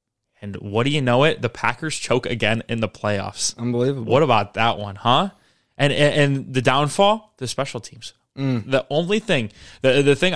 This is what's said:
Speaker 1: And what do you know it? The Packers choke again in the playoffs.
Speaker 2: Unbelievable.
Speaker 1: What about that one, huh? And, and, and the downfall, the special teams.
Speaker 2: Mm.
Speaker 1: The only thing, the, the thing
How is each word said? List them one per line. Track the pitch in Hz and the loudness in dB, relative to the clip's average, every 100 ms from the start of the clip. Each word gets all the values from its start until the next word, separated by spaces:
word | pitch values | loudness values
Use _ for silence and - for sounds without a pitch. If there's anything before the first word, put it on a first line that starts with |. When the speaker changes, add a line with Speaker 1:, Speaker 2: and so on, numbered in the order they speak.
| _ _ _ _ | _ _ _ _
Speaker 1:
And | 104 98 | -12 -12
what | 104 101 | -6 -2
do | 127 | 0
you | 151 | 0
know | 127 123 | 2 4
it? | 156 - | 4 2
The | 120 | -4
Packers | - 110 120 156 - | -2 -4 -2 -6 -6
choke | - 127 - | -2 -2 -2
again | 113 104 113 - | -2 0 0 -2
in | 113 | -4
the | 110 | -4
playoffs. | - 107 101 98 - - - | -4 -4 -4 -6 -6 -8 -6
Speaker 2:
Unbelievable. | 120 120 127 139 110 | -4 -2 -2 -2 0
Speaker 1:
What | 123 | 2
about | 156 113 101 | 4 2 0
that | - 117 90 | 0 0 0
one, | 101 98 | -6 -4
huh? | 120 135 196 - _ _ _ - | 0 2 0 -6 _ _ _ -2
And, | 143 | 0
and, | 131 147 151 143 139 | 2 2 4 2 0
and | 127 | -4
the | 131 | -2
downfall, | 120 131 147 - 202 220 - - | 2 2 2 2 4 2 -4 -12
the | 123 | -8
special | - 139 123 | -6 -6 -8
teams. | - 117 - - _ - | -14 -18 -20 -20 _ -6
Speaker 2:
Mm. | 135 123 104 | -4 -2 0
Speaker 1:
The | 131 - | -2 0
only | 143 175 214 | -2 0 -2
thing, | - 156 107 - - - | 0 -2 -2 -8 -20 -2
the, | 131 131 | 2 4
the | 139 139 | 4 4
thing | 180 | 2